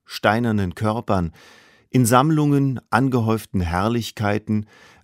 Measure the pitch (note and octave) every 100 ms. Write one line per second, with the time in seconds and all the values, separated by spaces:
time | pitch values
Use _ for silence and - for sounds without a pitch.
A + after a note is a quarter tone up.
0 | _ - G#2+ A2 A#2+ G#2+ F#2 - A2 A2
1 | A2 G2 E2+ - - - _ _ _ C3
2 | A#2 B2 D3 D#3 D3+ C#3+ C#3 B2 - A2
3 | C3+ B2 A2 A2 - G2 F2 F2 G#2 A#2+
4 | A2 - G#2 G#2+ - G#2+ G#2+ - - _